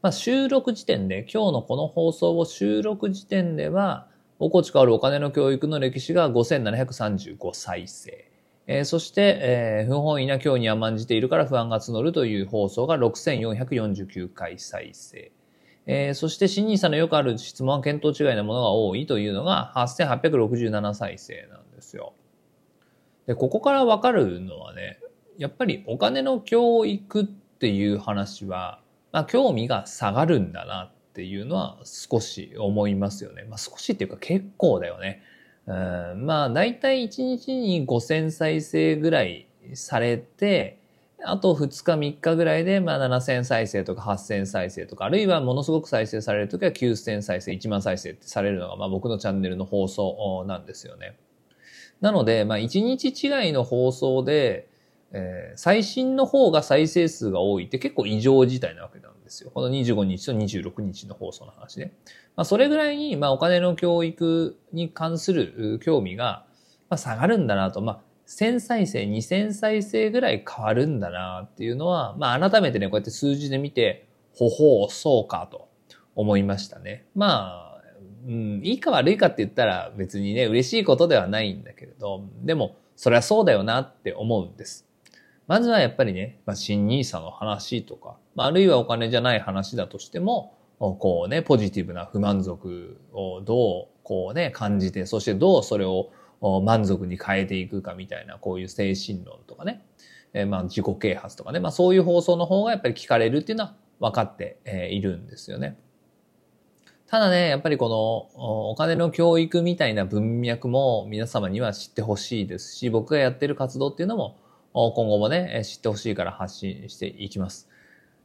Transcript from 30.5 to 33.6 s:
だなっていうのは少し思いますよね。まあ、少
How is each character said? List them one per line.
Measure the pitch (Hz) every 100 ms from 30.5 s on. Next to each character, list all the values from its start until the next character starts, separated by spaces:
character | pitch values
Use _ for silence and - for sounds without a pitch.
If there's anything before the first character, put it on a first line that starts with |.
だ | 85 85
な | 95 92 _ _
っ |
て | -
い | 92 98
う |
の | 117 180
は | 67 -
少 | - - - 117
し | - - - 104
思 | 104 104 101
い |
ま | 98 101
す | 98
よ | 101
ね。 | -
ま | 104
あ、 |
少 | 110